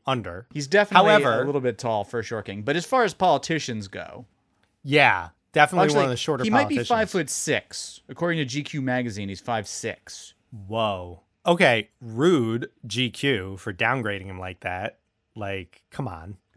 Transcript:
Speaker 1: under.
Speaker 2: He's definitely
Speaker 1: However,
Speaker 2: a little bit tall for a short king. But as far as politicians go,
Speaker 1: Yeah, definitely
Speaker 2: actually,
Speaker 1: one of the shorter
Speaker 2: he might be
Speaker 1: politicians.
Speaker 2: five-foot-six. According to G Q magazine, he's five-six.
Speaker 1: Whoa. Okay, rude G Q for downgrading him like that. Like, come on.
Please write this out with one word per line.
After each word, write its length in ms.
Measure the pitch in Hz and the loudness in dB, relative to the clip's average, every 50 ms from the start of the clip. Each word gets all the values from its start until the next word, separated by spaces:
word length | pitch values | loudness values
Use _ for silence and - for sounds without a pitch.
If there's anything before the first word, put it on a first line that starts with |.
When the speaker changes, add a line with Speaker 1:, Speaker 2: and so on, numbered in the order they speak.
| _ | _
Speaker 1:
under. 420 | 135 131 120 95 90 85 95 113 _ - | -4 -4 -2 -4 -6 -10 -12 -14 _ -10
Speaker 2:
He's 140 | 147 139 135 | -10 -4 0
definitely 420 | 180 208 208 - - 185 196 214 | 2 2 4 6 6 6 8 8
Speaker 1:
However, 320 | 208 208 139 123 113 117 | 6 6 6 4 2 2
Speaker 2:
a 40 | 131 | 0
little 140 | 143 143 139 | 0 -2 0
bit 160 | 127 123 107 - | 0 -2 -2 -2
tall 260 | 123 117 110 104 98 | -4 -4 -2 -2 -4
for 140 | - - 117 | -4 -6 -8
a 40 | 107 | -6
short 220 | - 117 107 - | -6 -8 -8 -8
king. 160 | - 98 104 | -8 -10 -6
But 140 | 104 135 147 170 | -4 -2 -2 -2
as 80 | 165 | -2
far 180 | - 269 254 233 | 0 2 2 2
as 100 | 185 - | 2 0
politicians 760 | - 190 180 147 139 - - 165 147 - - 113 107 98 95 | 2 4 4 4 4 2 -2 -4 -2 -4 -4 -6 -6 -8 -10
go, 360 | - 90 82 - - - - - _ _ _ _ _ _ _ _ _ _ - | -10 -12 -12 -12 -14 -16 -18 -20 _ _ _ _ _ _ _ _ _ _ -2
Speaker 1:
Yeah, 460 | 135 143 147 139 120 98 90 85 82 - _ _ _ | 2 4 6 6 6 4 2 -2 -8 -14 _ _ _
definitely 340 | - 151 151 - 180 175 190 | 4 6 6 6 6 4 4
Speaker 2:
actually, 100 | 151 147 143 | 4 4 4
Speaker 1:
one 80 | 139 | 2
of 40 | 131 | 2
the 60 | 123 117 | 0 -2
shorter 260 | - 160 147 123 123 | -2 -2 -2 0 0
Speaker 2:
he 40 | - | 2
might 200 | 214 277 - - | 2 2 2 2
be 60 | - | 0
Speaker 1:
politicians. 120 | 240 120 - | -2 0 0
Speaker 2:
five-foot-six. 1120 | 240 220 220 - - 180 151 - - - - 160 131 101 - - - - - - - - _ - | 0 0 0 0 -2 -2 -2 -2 -4 -4 -2 -2 -2 -2 -2 -6 -10 -12 -12 -12 -14 -18 _ -18
According 320 | 135 - 170 175 165 160 | -8 -4 -2 -2 0 -2
to 60 | 143 | -2
G 180 | 123 123 151 139 | -4 -4 -6 -8
Q 180 | - - 147 | -6 -6 -6
magazine, 480 | 131 131 127 127 123 120 98 104 101 98 | -4 -2 -2 -2 -2 -4 -6 -6 -8 -8
he's 120 | 95 - | -8 -8
five-six. 920 | - 123 117 110 98 - - - - 110 - - _ - - - - - - _ _ _ | -6 -4 -4 -4 -4 -6 -10 -8 -8 -8 -8 -10 _ -18 -18 -18 -18 -20 -20 _ _ _
Speaker 1:
Whoa. 680 | 120 104 98 95 107 113 110 104 98 92 90 90 87 - _ _ _ _ - | -18 -16 -12 -6 -4 -2 -2 -2 -2 -4 -8 -12 -16 -18 _ _ _ _ 0
Okay, 440 | 170 175 175 185 135 117 110 104 - _ _ | 2 4 6 6 6 6 4 0 -4 _ _
rude 680 | 123 113 110 117 151 185 180 139 117 113 113 120 - - _ _ - | -16 -8 -2 2 4 6 6 6 4 2 0 -2 -4 -8 _ _ -14
G 240 | 113 101 123 127 120 | -6 -2 -2 -2 -2
Q 480 | - - - 143 127 98 92 95 98 92 | -2 -2 0 0 0 0 -2 -6 -10 -10
for 160 | - 110 95 | -10 -10 -6
downgrading 520 | - 113 117 131 135 107 104 101 95 92 | -2 0 0 0 -2 -2 -4 -6 -6 -8
him 140 | 98 95 92 | -12 -12 -10
like 220 | 92 92 90 - | -10 -12 -12 -10
that. 380 | - 90 90 92 101 117 - _ _ _ _ _ _ _ _ | -8 -8 -6 -6 -6 -8 -10 _ _ _ _ _ _ _ _
Like, 480 | 110 101 98 98 95 90 - _ _ _ _ | -10 -8 -8 -8 -8 -10 -14 _ _ _ _
come 160 | - - 139 107 | -10 -8 -8 -8
on. 300 | 87 80 80 98 104 - _ _ _ | -8 -12 -14 -16 -18 -18 _ _ _